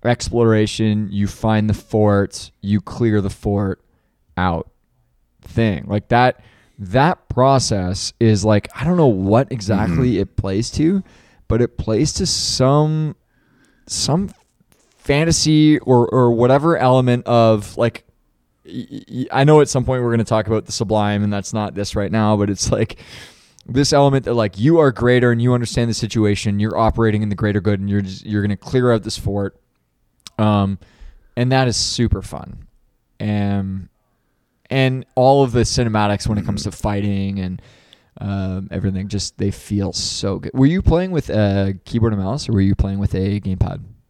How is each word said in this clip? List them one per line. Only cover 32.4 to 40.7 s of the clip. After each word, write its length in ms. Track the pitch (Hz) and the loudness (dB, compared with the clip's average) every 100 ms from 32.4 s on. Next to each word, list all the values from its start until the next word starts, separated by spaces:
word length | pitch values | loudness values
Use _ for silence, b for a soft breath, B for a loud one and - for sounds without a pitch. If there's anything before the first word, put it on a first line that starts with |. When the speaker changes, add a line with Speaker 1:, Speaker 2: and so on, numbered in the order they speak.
| - - - _ _ _ _ _ | -14 -18 -20 _ _ _ _ _
Speaker 1:
Um, 720 | 104 104 101 101 95 95 90 _ _ _ _ _ _ _ _ | -4 -2 -2 -2 -4 -8 -12 _ _ _ _ _ _ _ _
and 360 | 131 131 131 - - | 0 0 0 -6 2
all 280 | 127 139 | 4 6
of 80 | 135 | 4
the 100 | 120 | 2
cinematics 680 | 110 - 120 107 104 101 - | 0 0 0 0 0 0 -2
when 100 | 107 | -4
it 80 | 98 | -4
comes 180 | 98 | -6
to 80 | 104 | -6
fighting 680 | - 107 101 101 98 98 98 | -6 -6 -4 -2 -2 -4 -4
and, 220 | 92 92 b b b b b - | -6 -8 b b b b b -12
um, 460 | 101 98 95 92 98 | -6 -4 -4 -6 -6
everything, 360 | 87 95 95 98 | -4 -4 -4 -4
just, 300 | 101 - - | -6 -6 -4
they 140 | 95 | -4
feel 420 | - - 101 98 | -4 -4 -4 -2
so 460 | - - - 98 98 | -4 -8 -6 -4 -6
good. 120 | - | -6
Were 120 | 127 | 0
you 160 | 135 | 2